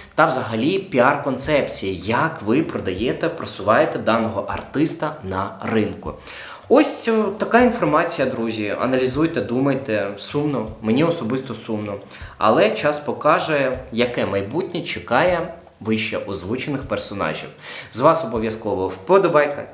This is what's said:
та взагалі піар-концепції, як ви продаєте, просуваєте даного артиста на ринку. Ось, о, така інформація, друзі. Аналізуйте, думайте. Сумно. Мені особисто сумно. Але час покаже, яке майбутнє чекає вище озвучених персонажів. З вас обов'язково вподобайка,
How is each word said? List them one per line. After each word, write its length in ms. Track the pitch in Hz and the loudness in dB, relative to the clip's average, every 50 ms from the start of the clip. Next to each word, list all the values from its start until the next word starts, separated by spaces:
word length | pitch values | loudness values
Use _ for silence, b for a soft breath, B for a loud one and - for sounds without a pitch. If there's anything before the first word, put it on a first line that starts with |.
| B B B | B B B
та 120 | - 156 | 4 4
взагалі 520 | 160 - 131 110 107 113 110 123 156 190 190 | 4 4 0 -2 -2 -2 0 0 2 0 0
піар-концепції, 1200 | - - - 123 120 135 139 - - 135 127 123 - 151 156 139 113 - - - 101 95 95 85 - | -2 0 2 4 6 6 4 2 0 -4 -4 -2 -2 0 0 0 0 0 -4 -4 -4 -4 -4 -4 -2
як 380 | 101 117 131 156 160 156 - 104 | -2 0 0 0 -2 -2 -4 -2
ви 160 | 101 117 147 165 | 0 2 2 2
продаєте, 680 | - - 107 90 95 90 95 110 135 160 - - 165 | 0 -4 -6 -4 -4 -4 -2 -2 -2 -2 -2 -2 -4
просуваєте 680 | - - 107 104 - - 95 101 113 131 - - - 139 | -4 -6 -8 -10 -8 -2 2 4 4 4 4 2 0 -2
даного 460 | 107 110 110 117 110 110 107 98 - - | 0 2 2 2 2 0 -2 -4 -4 -4
артиста 640 | 98 101 - - - 135 156 156 - - 160 151 151 - - | -6 -8 -8 -4 -2 0 0 0 0 -2 -4 -6 -6 -6 -8
на 260 | 95 95 95 98 101 - - 110 | -6 -4 -4 -4 -6 -6 -8 -4
ринку. 520 | 107 110 110 101 92 90 - - 78 76 - B B B B B B B B B B | 0 2 2 2 0 -2 -6 -10 -10 -10 -10 B B B B B B B B B B
Ось, 380 | 220 285 302 - - - - 233 | 6 6 6 4 2 -4 -2 0
о, 140 | 226 220 208 | 2 2 2
така 380 | 196 202 - - - - 233 | 0 -2 -4 0 4 6 6
інформація, 680 | 254 240 226 - - 151 151 156 170 170 - - 135 123 | 6 6 4 2 2 2 4 2 2 2 0 0 0 0
друзі. 480 | 123 120 113 117 104 104 104 101 95 - | 0 -2 -2 -2 -2 -2 -2 -2 -2 -2
Аналізуйте, 600 | 101 127 131 127 131 127 127 143 160 165 - 127 | 0 0 2 2 2 2 2 2 0 2 0 -2
думайте. 680 | 101 101 120 127 139 139 131 131 - - 107 104 98 101 101 | -2 -2 0 0 2 2 0 0 -2 -2 0 0 0 -2 -6
Сумно. 520 | - - - - 147 147 147 139 120 110 107 - - 110 | -8 -8 -4 -2 -2 0 0 -2 -2 -4 -6 -8 -4 0
Мені 220 | 107 113 135 160 | 2 2 4 4
особисто 500 | 165 165 - 117 110 127 131 131 - 113 | 2 2 0 -2 -2 -2 -2 -4 -6 -8
сумно. 400 | - - - 110 107 104 104 98 98 - B B B B B B B | -10 -6 -6 -6 -4 -4 -6 -8 -10 -10 B B B B B B B
Але 320 | 92 107 117 151 196 220 | 4 4 6 6 4 4
час 280 | - - - 151 147 - | 2 2 0 0 0 0
покаже, 800 | - 127 - - - 147 165 180 - 160 156 143 135 123 - - - - 113 | -2 -6 -4 0 2 4 4 4 2 0 0 0 0 0 -2 -4 -8 -4 -2
яке 340 | 110 120 120 - - 113 | 0 0 0 0 -2 -2
майбутнє 560 | 98 98 98 98 101 127 170 - - - 170 - | -2 -2 -2 -2 -2 -4 -4 -4 -4 -4 -6 -6
чекає 720 | - - 113 - - 117 131 165 180 180 165 - - - - - - - - | -6 -6 -8 -4 0 2 4 4 4 2 0 -2 -4 -10 -14 -18 -20 -20 -8
вище 380 | 98 107 110 107 - - 104 90 87 | -2 0 0 0 0 -2 -4 -4 -4
озвучених 560 | 90 98 90 87 92 120 127 - 151 143 - - | -6 -6 -6 -6 -4 -4 -4 -4 -4 -4 -4 -4
персонажів. 680 | - 107 101 - - 101 98 87 78 78 - - - - B B B B B B B B | -4 -4 -4 -4 -4 -4 -2 -2 -2 -4 -4 -8 -12 -14 B B B B B B B B
З 80 | 110 | 4
вас 240 | 131 156 160 160 - | 4 4 4 4 0
обов'язково 640 | 117 117 113 110 110 110 - - 107 98 92 95 95 | -2 -2 -2 -2 -2 -4 -4 -4 -2 -2 0 -2 -2
вподобайка, 760 | 95 - - - 185 196 185 170 - 147 147 147 - - - - | -4 -4 0 4 4 6 6 6 4 4 4 2 0 -6 -10 -12